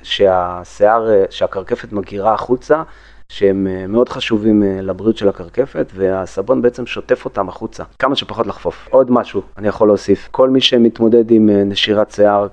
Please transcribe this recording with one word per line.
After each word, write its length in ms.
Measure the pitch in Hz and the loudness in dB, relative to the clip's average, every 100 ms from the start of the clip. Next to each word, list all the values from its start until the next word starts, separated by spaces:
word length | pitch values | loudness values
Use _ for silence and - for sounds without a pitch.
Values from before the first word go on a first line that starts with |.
שהשיער, 1040 | - - 98 92 87 90 90 - 104 113 113 | -8 0 2 2 -2 -6 -12 0 2 2 2
אה, 160 | 104 95 | 2 2
שהקרקפת 640 | - 92 98 92 120 117 | -2 -6 -4 -6 -8 -6
מגירה 420 | 107 95 101 101 | -8 -8 -4 0
החוצה, 500 | 107 - 127 - 151 165 - - - - | 0 -2 -4 0 -2 -2 -14 -20 -20 -18
שהם, 380 | - 98 98 98 | -2 0 0 -2
אה, 200 | 92 92 | -4 -2
מאוד 220 | 110 123 | 0 0
חשובים, 540 | 135 - 110 110 107 | -2 -4 0 2 2
אה, 180 | 101 95 | 2 -2
לבריאות 360 | 95 92 104 107 | -6 -4 -2 0
של 120 | 101 | -2
הקרקפת, 580 | - 85 110 135 151 143 | -2 -8 -4 -4 -2 -6
והסבון 680 | 95 95 95 90 - 104 131 | -2 -2 -2 -4 -8 -2 0
בעצם 240 | 123 123 120 | 0 -2 -8
שוטף 400 | - - 123 127 | -10 -4 -4 -2
אותם 240 | 107 98 | -6 -8
החוצה, 340 | - 113 - 82 _ | -8 -14 -12 -18 _
כמה 160 | 131 135 | -2 -2
שפחות 320 | 101 104 107 | -6 -6 -6
לחפוף. 400 | - 85 - - | -4 -6 -6 0
עוד 200 | 131 131 | 2 4
משהו 300 | 123 104 101 - - | 2 0 -6 -8 -6
אני 100 | 104 | -6
יכול 200 | - 107 | 0 2
להוסיף, 400 | 101 - 98 - | 2 2 -2 -2
כל 180 | - 131 | 0 2
מי 120 | 131 | 2
שמתמודד 680 | - 123 117 113 113 117 113 | 2 2 2 2 4 4 4
עם, 180 | 113 107 | 4 6
אה, 140 | 101 | 4
נשירת 480 | 101 101 - 104 104 | 2 -2 -2 0 0
שיער, 360 | - 104 104 101 | 2 2 2 -2